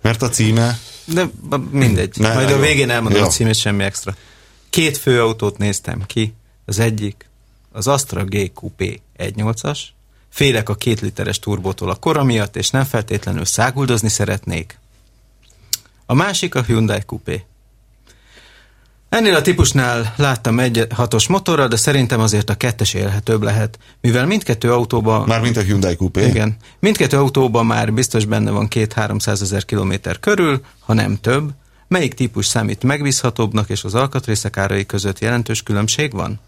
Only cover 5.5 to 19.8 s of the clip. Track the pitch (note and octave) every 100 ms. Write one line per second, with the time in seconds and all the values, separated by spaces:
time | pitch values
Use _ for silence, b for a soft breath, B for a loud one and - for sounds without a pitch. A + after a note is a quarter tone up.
5.5 | G2 G2+ G2 - - G2 - A2 A2 _
6.5 | _ - G2+ A#2 A2 G#2 - - _ _
7.5 | _ _ A2 G#2+ C#3 - F#2 G2 G2+ F#2+
8.5 | - - - F#2+ - _ _ G2 G#2 G#2+
9.5 | A2+ - D3 - _ _ _ _ - C#3+
10.5 | A#2 G#2+ G#2 - A2 G#2 - G2 G#2 -
11.5 | G2+ F#2 F#2 F2+ F2+ - D3+ C3+ A2+ G#2
12.5 | - - C3 C3+ A#2 G#2+ G#2 - F#2+ E2
13.5 | - A#2+ C3 C3+ A#2 A2 - G#2 G2 -
14.5 | E2+ D#2+ - _ _ _ _ _ _ _
15.5 | B B B b b _ B2 F#3+ F#3 F3
16.5 | C#3 A#2 A2+ A2 G2+ G#2 - - - -
17.5 | _ _ _ _ _ _ b b b b
18.5 | b b b b b _ A3+ A3 E3+ C#3+
19.5 | F3 - C#3